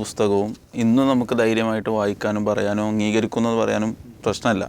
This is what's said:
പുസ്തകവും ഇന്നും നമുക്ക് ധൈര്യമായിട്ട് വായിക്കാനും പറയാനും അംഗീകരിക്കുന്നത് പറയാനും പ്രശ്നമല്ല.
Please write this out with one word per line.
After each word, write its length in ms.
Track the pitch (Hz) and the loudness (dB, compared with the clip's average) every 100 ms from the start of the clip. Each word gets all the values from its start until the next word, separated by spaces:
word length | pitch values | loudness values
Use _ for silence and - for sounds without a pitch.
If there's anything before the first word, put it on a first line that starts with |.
പുസ്തകവും 500 | 107 - 104 98 104 - - 120 | -4 -2 0 2 -2 -6 -12 -2
ഇന്നും 240 | 113 120 135 | 2 4 4
നമുക്ക് 220 | 127 113 120 | 2 0 2
ധൈര്യമായിട്ട് 520 | 113 110 113 110 110 110 | 2 2 0 -2 -2 0
വായിക്കാനും 460 | 104 98 107 104 104 | 0 -2 -2 -2 0
പറയാനും 360 | 104 101 104 107 | 0 0 0 0
അംഗീകരിക്കുന്നത് 640 | 107 104 107 110 117 117 113 | 0 0 0 0 0 0 0
പറയാനും 300 | 107 104 110 - - - | 0 0 -2 -6 -14 -6
പ്രശ്നമല്ല. 400 | 113 98 123 98 | -4 -2 0 0